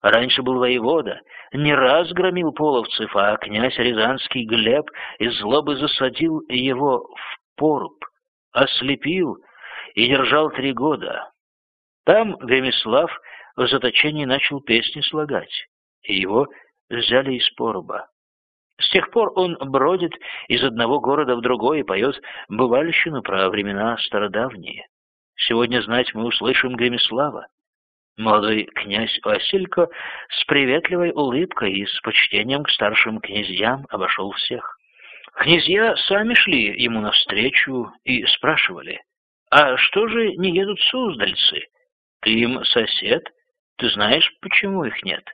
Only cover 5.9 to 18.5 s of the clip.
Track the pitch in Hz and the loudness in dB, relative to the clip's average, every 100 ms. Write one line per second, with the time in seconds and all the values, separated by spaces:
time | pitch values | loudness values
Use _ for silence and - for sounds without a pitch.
5.9 | - 131 117 165 156 - 127 131 127 143 | 0 -2 0 -2 -2 -4 -2 0 0 0
6.9 | 127 - - - - _ - 151 143 92 | 0 -4 -16 -14 -16 _ 0 0 2 -4
7.9 | _ - _ _ _ _ 120 135 - 131 | _ -18 _ _ _ _ 0 0 0 -2
8.9 | 135 139 185 160 - _ - - - - | -2 -2 0 -2 -4 _ -20 -18 -16 -8
9.9 | - 120 135 127 143 156 135 135 127 139 | 0 2 4 4 4 2 0 -4 0 0
10.9 | 135 - 58 - _ _ _ _ _ _ | 0 -4 -8 -10 _ _ _ _ _ _
11.9 | _ - 202 220 170 120 131 131 120 113 | _ 4 4 4 -4 0 0 2 -2 2
12.9 | 123 165 - - - - - 127 131 123 | 2 2 -4 -16 -20 -18 -4 0 2 2
13.9 | - 151 151 139 135 - 143 - 117 - | 2 0 0 0 0 0 -4 2 2 2
14.9 | 151 139 156 151 110 - - - _ _ | -4 -4 -4 -2 -4 -4 -14 -14 _ _
15.9 | _ - 95 95 110 139 - _ _ _ | _ -4 -2 0 2 0 -4 _ _ _
16.9 | 120 113 120 135 127 - - 117 98 82 | -4 2 2 2 0 -2 -2 -4 -4 -6
17.9 | - - _ _ _ _ | -10 -10 _ _ _ _